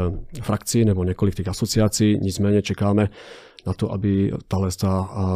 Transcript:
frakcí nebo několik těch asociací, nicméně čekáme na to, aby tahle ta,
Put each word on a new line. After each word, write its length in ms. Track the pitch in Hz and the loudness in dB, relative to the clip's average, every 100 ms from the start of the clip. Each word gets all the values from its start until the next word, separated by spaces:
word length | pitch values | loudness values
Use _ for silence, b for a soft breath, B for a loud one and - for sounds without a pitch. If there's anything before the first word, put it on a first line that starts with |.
| 87 92 - - | 0 -4 -8 -8
frakcí 440 | 113 104 - 117 110 | -4 -4 0 2 4
nebo 180 | 92 | 2
několik 320 | 90 90 101 - | 0 0 0 0
těch 120 | 90 | -4
asociací, 720 | 90 110 113 107 - 107 104 | -4 0 2 2 4 2 2
nicméně 400 | 98 - 101 104 | 0 0 2 2
čekáme 480 | - 101 101 101 101 B B B B B - | 0 -2 0 2 0 B B B B B -8
na 80 | |
to, 180 | 92 110 | -4 -4
aby 400 | 98 101 98 98 - - | -2 0 2 0 -2 -4
tahle 220 | 95 92 - | -2 -2 0
ta, 300 | 98 95 92 101 92 | 0 0 -2 -4 -2